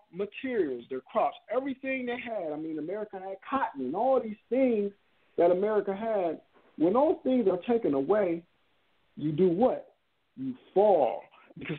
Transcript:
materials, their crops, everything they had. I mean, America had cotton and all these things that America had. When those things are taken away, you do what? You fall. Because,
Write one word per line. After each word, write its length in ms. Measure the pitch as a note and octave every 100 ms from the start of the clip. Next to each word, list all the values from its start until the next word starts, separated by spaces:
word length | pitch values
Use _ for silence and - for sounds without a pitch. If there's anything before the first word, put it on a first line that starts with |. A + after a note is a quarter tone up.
| -
materials, 720 | E3+ G3+ - C4 A#3+ D#3+ B2 A#2
their 120 | C3
crops, 340 | - A3+ D#3+ - _
everything 520 | A#3 C#4 B3+ C4+ C4 B3
they 120 | A#3+
had. 300 | A#3+ A3 E3
I 20 | D3
mean, 240 | D#3+ D#3
America 400 | D3+ G#3 G#3+ F#3+
had 160 | F#3+ G3 -
cotton 380 | C4+ B3+ C#4 B2+
and 100 | E3+
all 260 | B3 C4
these 160 | A#3 G#3 _
things 420 | B3 C4 A3 G3+ G3 _ _ _ -
that 140 | E3+
America 420 | F3+ G#3 G#3+ G3+
had. 460 | F#3+ A3+ G#3+ F3 D3 _ _ _ -
When 160 | D#3+
those 220 | A3+ D4+ -
things 240 | C4+ B3+ G3+
are 100 | F3 -
taken 220 | A#3 G3
away, 500 | C#3 C#3 G#3+ F#3+ E3+ - _ _ _ _ _ _ -
you 140 | D3
do 180 | D3+ F#3
what? 440 | E3+ F3 C#3+ - _ _ _ _ -
You 160 | C3 B2 -
fall. 480 | F#3 G#3+ F3+ B2 F#2 - - - -
Because, 180 | -